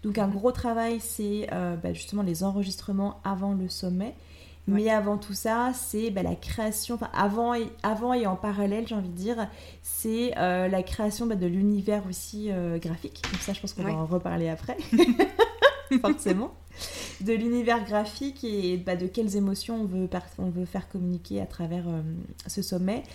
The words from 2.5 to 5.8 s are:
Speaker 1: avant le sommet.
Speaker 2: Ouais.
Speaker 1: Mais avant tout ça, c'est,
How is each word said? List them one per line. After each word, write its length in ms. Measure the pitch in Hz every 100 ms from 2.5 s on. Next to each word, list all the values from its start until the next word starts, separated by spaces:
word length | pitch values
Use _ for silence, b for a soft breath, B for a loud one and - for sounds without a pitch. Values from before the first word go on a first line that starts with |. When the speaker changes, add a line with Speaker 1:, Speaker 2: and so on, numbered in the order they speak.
| 196 196 - - 196 202 -
Speaker 1:
avant 300 | 196 196 196
le 160 | 196 185
sommet. 460 | - 185 180 220 - B B B B -
Speaker 2:
Ouais. 100 | 202
Speaker 1:
Mais 140 | 220
avant 280 | 220 202 208
tout 160 | 208
ça, 380 | 190 226 226 247
c'est, 360 | 254